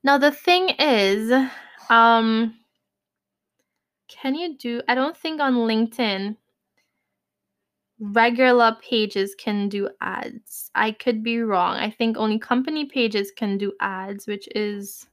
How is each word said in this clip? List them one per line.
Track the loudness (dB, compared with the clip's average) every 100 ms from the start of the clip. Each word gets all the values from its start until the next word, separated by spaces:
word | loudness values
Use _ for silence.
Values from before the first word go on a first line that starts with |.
Now, | 4 4
the | 4
thing | 2 2 2 2 0
is, | 2 4 2 0 2 2 2 -6 -20 -20 2
um, | 6 8 6 4 2 0 -6 _ _ _ _ _ _ _ _ _ _ _ _ _ _ _
can | -8 -6 -4
you | -6 -8
do, | -8 -6 -2
I |
don't | 0 -2 -4
think | -8 -2
on | 0
LinkedIn | 2 0 0 -2 -2 -2 -2 -6 -10 _ _ _ _ _ _ _ _ _ _ _ _ _ _ _ _
regular | -2 2 2 4 4 6 4 2
pages | -4 -2 0 -2 -4
can | -4 -4 -2 -2
do | -4 -6 -6
ads. | -8 -8 -10 -16 -18 -18 -8 -2
I | -2
could | -2 -4 -2
be | -4 -2
wrong. | 0 0 0 -2
I | -6
think | -2 -2 0
only | -2 -2
company | -2 -2 -2 -6
pages | -6 -2 -2 -2 -6
can | -6 -4 -4
do | -6 -6
ads, | -6 -6 -12 -12 -10
which | -12 -8
is | -6 -6 -8 -14 -18 -20